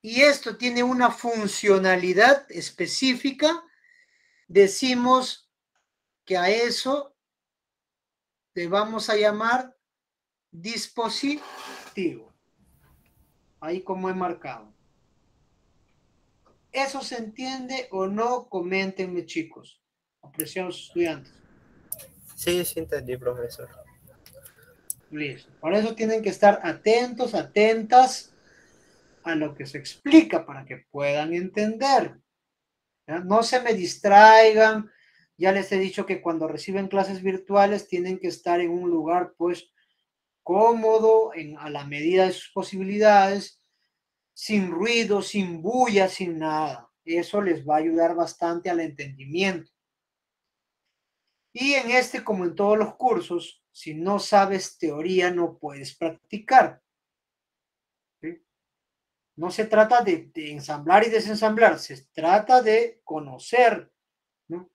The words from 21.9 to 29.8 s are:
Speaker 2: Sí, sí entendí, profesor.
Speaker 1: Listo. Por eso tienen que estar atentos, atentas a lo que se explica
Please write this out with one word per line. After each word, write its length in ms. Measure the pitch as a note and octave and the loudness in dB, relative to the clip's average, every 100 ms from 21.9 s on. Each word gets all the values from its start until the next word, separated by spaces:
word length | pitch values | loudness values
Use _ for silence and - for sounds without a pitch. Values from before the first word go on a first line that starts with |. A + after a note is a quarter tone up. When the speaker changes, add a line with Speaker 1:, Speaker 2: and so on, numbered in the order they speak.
| - - _ - - | -16 -16 _ -20 -10
Speaker 2:
Sí, 280 | F3 F3+ | -4 -4
sí 160 | E3+ - | -4 -8
entendí, 380 | D#3+ D3 B2+ B2+ | -8 -10 -8 -6
profesor. 520 | B2 B2 A#2+ - - - - _ _ _ - C5+ - _ _ _ _ - _ | -6 -8 -12 -12 -20 -20 -20 _ _ _ -20 -20 -20 _ _ _ _ -20 _
Speaker 1:
Listo. 400 | D3+ D3 - _ _ | -12 -12 -12 _ _
Por 140 | D#3+ | -2
eso 220 | G3+ A3 A3+ | -2 -2 -4
tienen 260 | A3 A3 | -2 -2
que 80 | G#3+ | -4
estar 300 | - G3+ G3+ | 4 4 4
atentos, 680 | F3 E3 G#3+ A#3 B3 A#3+ B3 | -4 -2 2 2 0 -6 -4
atentas 1000 | F#3+ C#3+ G3+ G#3+ A3+ A3 B3 B3+ - - _ _ _ _ _ _ _ _ _ | -4 -2 2 2 2 6 6 6 0 -14 _ _ _ _ _ _ _ _ _
a 120 | E3+ D#3+ | -6 -4
lo 200 | D3+ - | -4 -8
que 100 | C3+ | -14
se 120 | |
explica 680 | D3 | -14